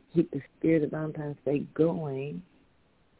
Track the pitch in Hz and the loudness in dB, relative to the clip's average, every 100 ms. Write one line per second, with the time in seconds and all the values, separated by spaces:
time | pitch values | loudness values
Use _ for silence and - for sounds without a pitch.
0 | - 170 160 143 - _ 160 160 147 156 | -2 0 0 -2 -10 _ 4 4 2 -2
1 | 156 151 147 143 - 143 - - 160 175 | -6 -6 -8 -6 -2 -2 -2 2 2 2
2 | 151 135 143 170 180 _ _ _ _ _ | -4 -6 -6 -10 -14 _ _ _ _ _
3 | _ | _